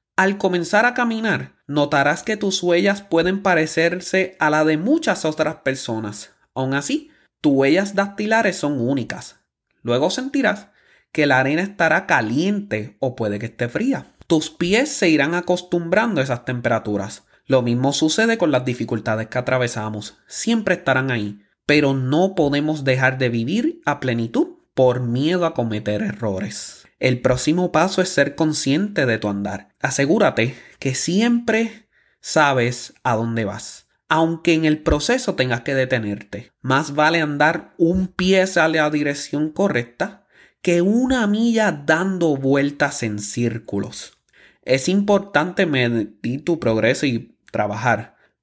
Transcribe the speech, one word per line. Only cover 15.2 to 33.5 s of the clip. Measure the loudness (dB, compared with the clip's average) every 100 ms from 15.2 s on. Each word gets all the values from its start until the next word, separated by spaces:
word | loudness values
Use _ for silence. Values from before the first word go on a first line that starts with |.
| 2
acostumbrando | 0 0 -2 -2 -4 0 0 2 0
a |
esas | -2 -4
temperaturas. | -4 -2 0 0 0 -4 -4 -10 _ _ 0
Lo | 2
mismo | 2 0 0
sucede | 2 0 2 2 2
con | 2
las | 2
dificultades | 0 -4 -2 -4 -2 -4 -4
que | -4
atravesamos. | -2 0 0 -4 -6 -8 -12 -16 -12
Siempre | -4 0 0 0 -2
estarán | 0 0 0
ahí, | -2 -4 -8 _ _ 0
pero | 2 2
no | 0 0 2 2
podemos | 2 0 0 -2 -2
dejar | 0 2 2 2
de | 0
vivir | 0 -2 0 -2 -2
a | -4 -4
plenitud | -2 -2 0 0 -2 -4 _
por | 2 4 4
miedo | 0 0 0 0
a | 0
cometer | -2 -4 -4 -2 -2
errores. | -4 -4 -4 -4 -6 -8 -12 -14 -20 -2
El | 0 2
próximo | 2 2 0 0 2
paso | 2 2 2
es | 0
ser | 2 0 2
consciente | 0 0 0 0 0 0
de | 0 0
tu | -2
andar. | -4 -6 -8 -12 _
Asegúrate | -4 0 2 4 2 2 -2 -4 -16 -8
que | -6
siempre | -4 -2 2 2 2 0 0 -2 -8 _ _ _ _
sabes | -2 2 4 4 0 -2 -10 _
a | -2 0
dónde | 0 -2
vas, | -4